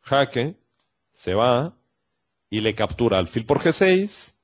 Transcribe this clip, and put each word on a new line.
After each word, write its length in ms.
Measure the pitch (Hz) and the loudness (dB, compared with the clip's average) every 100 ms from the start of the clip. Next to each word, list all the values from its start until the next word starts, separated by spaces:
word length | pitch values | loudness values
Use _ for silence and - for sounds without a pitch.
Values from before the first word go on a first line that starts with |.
Jaque, 560 | - 139 135 123 135 - _ _ _ _ _ | 0 0 0 -2 -4 -8 _ _ _ _ _
se 220 | _ - | _ -4
va, 420 | 95 120 123 156 - _ _ _ _ _ _ _ | 0 2 2 -2 -10 _ _ _ _ _ _ _
y 100 | 104 | -2
le 140 | 107 | -2
captura 440 | 104 104 - 117 95 | -2 -6 0 0 0
alfil 260 | 87 110 | -2 -6
por 160 | 113 143 | -2 0
G 120 | 170 | 0
seis 600 | 156 190 185 202 - - _ | 2 2 2 0 -10 -20 _